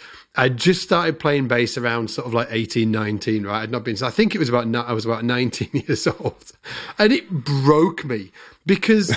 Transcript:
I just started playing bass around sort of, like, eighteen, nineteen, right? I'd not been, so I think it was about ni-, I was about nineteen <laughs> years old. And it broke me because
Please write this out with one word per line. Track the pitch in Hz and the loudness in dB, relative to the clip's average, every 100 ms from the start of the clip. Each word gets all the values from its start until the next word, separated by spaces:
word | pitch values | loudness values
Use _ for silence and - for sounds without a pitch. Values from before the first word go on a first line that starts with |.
| - - - - | -18 -20 -8 0
I | 131 | 0
just | 120 170 180 | 2 2 2
started | - 175 165 160 | 2 0 0 0
playing | 160 143 127 | 0 0 2
bass | 120 117 - | 0 0 -2
around | 120 117 110 | -2 -2 -4
sort | - 123 | -6 -2
of, | |
like, | 117 120 | -2 -2
eighteen, | 113 113 120 110 | -4 -2 0 2
nineteen, | 110 107 104 117 110 101 | 0 -2 -4 -2 -2 -2
right? | 107 | -4
I'd | 110 | -4
not | 120 113 | -6 -6
been, | 104 | -4
so | 123 | -2
I | |
think | - 220 202 | 2 2 2
it | |
was | 139 | 0
about | 120 113 | 0 0
ni-, | 120 | -2
I | 120 | -2
was | 113 113 | -2 -2
about | 110 | -2
nineteen | 117 123 123 - 113 | 0 0 -2 -4 -4
<laughs> | 139 - | -4 -2
years | 120 - | -2 -2
old. | - 127 - - - - - - - | -2 -6 -8 -18 -20 -16 -14 -8 2
And | 214 | 2
it | 269 - | 2 -2
broke | 165 123 139 135 151 180 175 147 | -6 -2 2 6 6 4 0 -6
me | 113 95 - - _ - | -6 -8 -18 -20 _ 0
because | 196 - 220 180 | 2 4 4 4